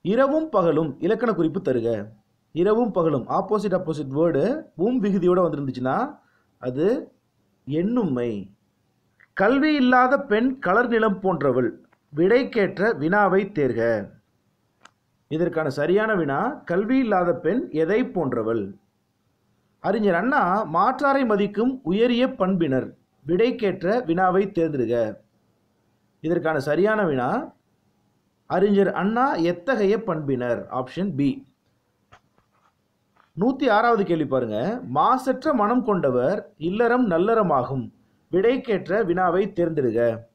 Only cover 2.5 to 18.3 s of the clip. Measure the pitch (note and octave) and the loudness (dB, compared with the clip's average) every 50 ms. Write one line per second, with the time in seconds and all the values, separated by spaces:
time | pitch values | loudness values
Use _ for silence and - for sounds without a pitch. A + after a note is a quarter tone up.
2.5 | _ D3+ F3 G3+ G#3+ A3+ B3 A3 F3+ F#3 E3+ D#3+ D3 C3+ A2 - C3 E3+ G3 F#3+ | _ -2 0 2 2 2 0 0 0 0 0 2 0 0 -2 -2 -2 -2 -2 0
3.5 | G#3 G#3+ G3 G#3 F3+ F3+ F3+ D#3 D#3+ D3 D3+ C3 C3 C#3+ E3 E3+ D#3 C#3 D3 G#3 | -2 -2 -2 -2 -2 -2 -2 -4 -6 -6 -6 -6 -2 0 0 2 2 2 0 0
4.5 | C4+ D#4 - - _ - E3+ A3 B3+ C4 G3 G#3 F#3+ G3+ E3 F3+ F3+ F3+ F#3 E3 | -2 -4 -8 -14 _ -2 -2 0 0 0 0 0 0 2 2 2 4 4 2 0
5.5 | D3+ D3 C#3+ C3+ B2 B2+ B2 B2+ C#3 F#3 A#3+ D4 D4+ - _ _ _ _ _ _ | 0 -4 -6 -6 -6 -4 -4 -2 -2 -2 -4 -6 -8 -16 _ _ _ _ _ _
6.5 | _ _ - B2+ B2 C3+ D#3+ G3 A#3+ D4+ B3 - _ _ _ _ _ _ _ _ | _ _ -10 -8 -4 0 0 0 0 -2 -4 -12 _ _ _ _ _ _ _ _
7.5 | _ _ _ - C#3 D#3 F3 G#3 A#3+ B3+ A3 E3+ C3 B2 A#2+ A#2+ A2 G2+ F#2+ F#2+ | _ _ _ -6 -4 -2 -2 0 0 0 0 0 -2 -2 -2 -4 -4 -6 -10 -12
8.5 | - _ _ _ _ _ _ _ _ _ _ _ _ _ _ _ _ - F#3+ G#3 | -18 _ _ _ _ _ _ _ _ _ _ _ _ _ _ _ _ 0 2 2
9.5 | C4 C#4 C#4+ D#4 D4+ D4 C4 B3 B3+ B3+ B3+ B3+ C4+ C#4 - - G#3 G#3+ A#3 C4+ | 4 2 2 2 2 2 4 4 6 6 4 4 2 0 0 0 0 0 0 0
10.5 | C4 - - - F#3 A3+ B3 A#3+ A#3 A3 A3 A3 G3 F3+ - F#3+ F3+ D#3+ C#3 C#3 | -2 -2 -2 0 2 2 2 2 0 0 2 0 0 0 -2 -2 -2 0 0 0
11.5 | B2 B2+ B2+ B2 - - - _ _ _ _ _ - D3 E3 F#3+ A3+ B3+ C#4 - | 2 2 0 -2 -4 -8 -20 _ _ _ _ _ -2 0 2 4 4 2 2 0
12.5 | - A#3+ G3 F3+ - - F#3 A3+ A3+ C#3 C#3 D#3+ F#3+ G#3 G#3 F#3+ F3 G3 G#3 G3 | 0 0 0 0 0 -2 -2 -2 0 0 -2 0 2 4 4 4 2 2 0 0
13.5 | G#3 D#3+ C#3+ B2+ A#2 A2+ A2+ A#2 A2+ G#2+ G2+ - - _ _ _ _ _ _ _ | -2 -2 0 0 0 0 0 0 0 0 -4 -8 -14 _ _ _ _ _ _ _
14.5 | _ _ _ _ _ _ _ - _ _ _ _ _ _ _ _ D3 D#3 F3 E3+ | _ _ _ _ _ _ _ -20 _ _ _ _ _ _ _ _ -4 -2 -2 -2
15.5 | E3 D#3+ D#3 D3 C3+ C#3+ D3 D#3 F3+ G3+ G#3+ A3 A3 F#3 E3 C#3+ C3+ D3 F#3+ B3 | -2 -2 -4 -2 -2 -2 0 2 2 2 2 2 0 0 0 0 -2 -2 -2 -4
16.5 | D4+ D4+ - - F3 F3+ G#3+ G#3 C4 C4 C4 A3 G3+ F#3 F3+ F3 E3+ - - D3+ | -4 -8 -8 -4 -2 -2 0 0 0 0 2 2 2 2 2 0 -2 0 0 -2
17.5 | G3 B3+ F4 - - D#3 D#3+ D#3+ G3+ A3+ B3+ B3+ - F#3 D#3+ C3 | -2 -2 -4 -4 -2 -2 0 2 2 0 0 -2 -2 -4 -2 -2